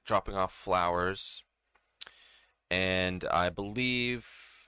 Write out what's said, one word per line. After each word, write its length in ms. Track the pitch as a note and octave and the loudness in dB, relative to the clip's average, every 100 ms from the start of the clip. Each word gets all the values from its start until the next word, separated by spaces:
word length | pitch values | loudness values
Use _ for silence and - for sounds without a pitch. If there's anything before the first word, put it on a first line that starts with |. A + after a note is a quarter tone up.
| - | 0
dropping 300 | G2+ - G2 | 0 2 0
off 180 | F#2 | 0
flowers, 920 | - G2 F2+ F2 F2 F#2 G2 - - - _ _ _ _ - - - - - _ _ - | -2 0 4 4 2 2 -2 -8 -12 -18 _ _ _ _ -14 -14 -16 -20 -20 _ _ -2
and 560 | F2+ F#2 F#2 F#2 F2+ - | 0 2 2 0 0 2
I 240 | E2+ F2 | 2 2
believe, 1200 | F2 G2+ A2+ B2+ B2 A#2+ B2 - - - - | 0 -4 -2 0 0 0 -4 -8 -14 -16 -18